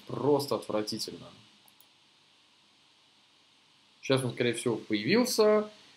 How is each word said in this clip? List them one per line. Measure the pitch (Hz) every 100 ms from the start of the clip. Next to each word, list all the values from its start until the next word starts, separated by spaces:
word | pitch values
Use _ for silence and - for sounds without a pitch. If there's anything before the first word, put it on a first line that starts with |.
| -
Просто | 113 131 139 131 107
отвратительно. | - 107 107 107 - 85 85 92 - _ _ _ _ _ _ _ _ _ _ _ _ _ _ _ _ _ _ _ _ _ _ _ _ _
Сейчас | - 131
он, | 123
скорее | - 120
всего, | 117 123 110
появился | - 104 113 220 233 - 214 214 208 - -